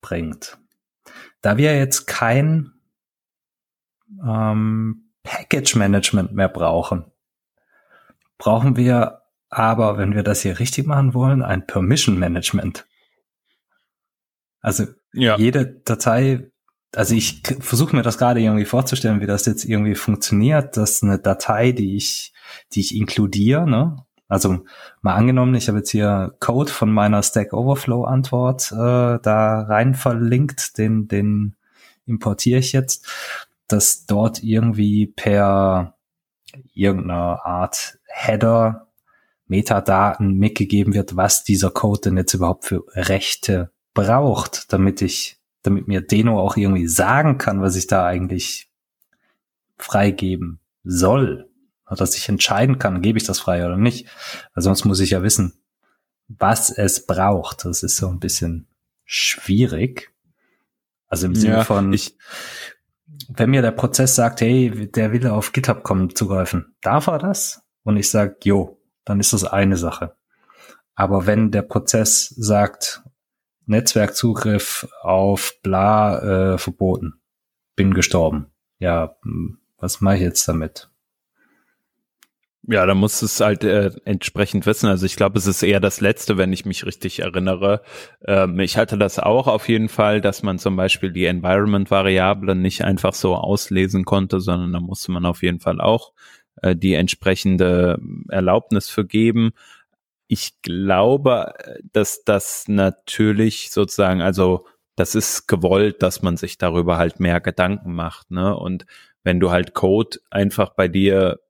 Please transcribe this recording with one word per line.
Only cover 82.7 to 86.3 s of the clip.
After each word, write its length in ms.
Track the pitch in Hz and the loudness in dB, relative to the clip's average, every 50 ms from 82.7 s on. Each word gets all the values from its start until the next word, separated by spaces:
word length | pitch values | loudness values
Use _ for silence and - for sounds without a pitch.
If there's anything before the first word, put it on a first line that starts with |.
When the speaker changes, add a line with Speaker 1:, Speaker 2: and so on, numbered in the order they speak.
| 113 101 92 | 2 2 4
Speaker 2:
da 100 | 95 98 | 4 4
muss 260 | 95 101 107 - - | 4 2 2 0 -2
es 180 | - 107 - - | -4 -4 -2 0
halt, 240 | 107 107 104 - - | 2 2 2 2 2
äh, 280 | 107 98 104 101 98 - - _ | 2 2 4 2 0 -2 -6 _
entsprechend 640 | - 104 95 - - _ - 101 - - 104 85 | -4 -4 -4 -4 -6 _ -2 -2 0 -2 -2 0
wissen. 220 | 101 110 - - 107 | 0 0 2 2 0
Also 180 | 95 90 92 | 2 2 0
ich 100 | 95 - | -2 0
glaube, 220 | - 104 98 98 110 | 0 0 0 0 0
es 100 | 90 98 | 0 0
ist 160 | 92 - - | 0 2 2
eher 160 | 92 101 98 | 2 2 2
das 220 | 92 101 - - | 2 0 -2 0
Letzte, 360 | 101 98 113 - - - | 0 0 0 -2 -2 -4